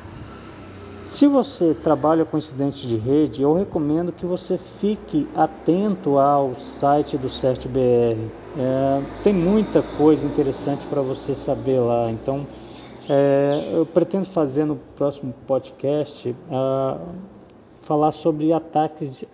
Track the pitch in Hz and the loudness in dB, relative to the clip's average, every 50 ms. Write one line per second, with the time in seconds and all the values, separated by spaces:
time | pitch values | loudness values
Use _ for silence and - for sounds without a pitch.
0 | - - - - - - - - - - - - - - - - - - - - | -18 -18 -16 -16 -16 -16 -16 -18 -18 -18 -18 -18 -18 -18 -18 -18 -18 -18 -18 -14
1 | - - - - 285 285 277 262 - - - - 180 160 147 - - 160 151 135 | -8 -2 2 4 6 6 6 4 2 0 0 0 2 2 2 2 2 2 2 2
2 | 139 151 165 160 160 156 160 151 - - 135 131 139 139 135 - 135 123 117 110 | 4 2 2 2 2 0 -2 -4 -4 -4 -4 -4 -2 -2 -4 -4 -4 -2 -2 -2
3 | 107 127 143 151 151 127 117 131 139 147 160 180 196 190 - 175 147 147 151 165 | 0 2 2 4 2 2 0 0 2 2 2 2 0 -2 -2 -2 0 0 0 0
4 | 175 175 165 - 190 175 180 175 - - 185 170 - - - - 196 208 214 - | -2 -4 -6 -6 -6 -4 -4 -4 -4 -4 -4 -4 -6 -8 -8 -4 -2 -2 -2 -2
5 | - - - 151 135 - - 165 160 156 - - - 160 165 190 208 214 185 185 | -4 -4 -2 -2 -2 0 0 0 0 0 0 -2 0 2 2 2 2 0 -2 -2
6 | - 147 143 139 135 143 143 143 139 127 123 - - - - - 143 139 143 147 | 0 2 4 4 6 6 4 4 2 0 -2 -6 -10 -12 -6 0 2 4 4 4
7 | 143 - - 131 127 123 - - - 131 127 123 - 131 123 135 127 123 120 120 | 2 0 -2 -4 -4 -6 -4 0 0 0 0 0 -4 -4 0 2 4 4 4 4
8 | 120 117 110 110 113 110 - - - - - 151 127 131 131 135 135 135 139 139 | 4 2 0 -2 -4 -8 -10 -14 -16 -10 -6 -4 -2 0 0 2 2 2 2 0
9 | 139 - - - - 202 208 180 165 185 208 220 202 - - - - - - - | -2 -6 -4 0 2 2 4 4 4 4 4 4 4 4 2 2 2 2 2 4
10 | 147 156 151 135 147 143 - 156 139 135 127 - - 143 143 139 - - 147 143 | 6 6 6 6 2 0 0 0 0 0 0 -2 -4 -4 -4 -4 -4 -4 -2 -2
11 | 135 131 135 - - 143 135 - - 147 135 117 117 131 131 127 120 117 120 120 | -2 -2 -4 -4 -4 -4 -6 -4 -2 -4 -4 -2 0 0 2 2 4 2 2 2
12 | 117 113 113 113 - 135 135 143 139 - - - - - - - - - - - | 0 0 -2 -4 -4 -4 -4 -4 -6 -8 -12 -16 -18 -18 -18 -18 -18 -18 -18 -10
13 | - - 143 139 139 139 139 139 139 143 143 156 - - - 165 160 - - 180 | -2 2 4 4 6 6 4 4 4 2 2 0 -2 -2 0 0 0 2 2 2
14 | 170 - - 196 180 185 - 175 151 135 127 147 156 151 147 127 - - - - | 2 2 0 -2 -2 -2 -2 0 0 0 0 0 0 0 -2 -4 -8 -10 -6 -2
15 | 143 143 139 - - 127 123 - - - 135 131 - - - - - 139 147 151 | -2 -2 -2 -4 -8 -10 -10 -8 -4 -2 -2 -2 -2 -6 -10 -4 -2 0 0 0
16 | 143 - - - - 123 123 - - - 131 131 135 135 135 135 135 135 139 156 | -2 -4 -8 -8 -8 -8 -8 -8 -8 -6 -4 -2 0 0 0 0 -2 -2 -4 -6
17 | 170 175 180 185 190 - - - - - - - - - - - - - 156 151 | -8 -12 -14 -14 -16 -18 -20 -20 -20 -20 -20 -20 -20 -20 -20 -12 -4 0 2 2
18 | 151 156 147 - - 170 156 151 156 156 165 156 160 - - 156 156 151 - - | 2 2 0 0 0 0 0 2 2 2 2 0 0 -2 0 0 0 0 -2 -6
19 | 160 135 131 - - - | -10 -10 -10 -10 -14 -10